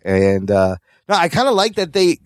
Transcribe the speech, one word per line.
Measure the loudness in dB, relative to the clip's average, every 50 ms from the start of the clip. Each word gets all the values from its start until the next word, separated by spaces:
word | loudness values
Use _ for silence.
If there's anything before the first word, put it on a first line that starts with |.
| -6
And, | -2 0 2 2 2 0 0 -2 0
uh, | 0 2 2 0 -2 -6 -12 _ _ _ _ -2
no, | 0
I | 0 0 0
kinda | 0 0 0 0
like | 0 0 0 -2 -2
that | -4 -6 -4 -2
they | 0 0 0 0 -2 _